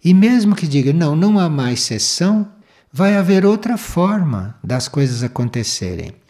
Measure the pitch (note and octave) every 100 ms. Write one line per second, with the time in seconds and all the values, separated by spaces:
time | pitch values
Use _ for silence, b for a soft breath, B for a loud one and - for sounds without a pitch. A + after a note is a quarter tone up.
0 | E3+ F#3 G#3+ B3 G#3 G3+ D#3+ C#3+ C3+ D#3
1 | D#3+ D3+ G3 G#3 F3 D3 B2 B2 - A2
2 | - - F3+ G#3+ G3+ - b b b C3+
3 | G3 G3+ F#3 G3 G3 G#3+ A#3 A#3+ - -
4 | F3+ G#3 E3+ A2 F#2+ - - B2+ - -
5 | C#3 A#2+ B2 - A#2+ A#2+ A2 - F#2 F2
6 | E2 - b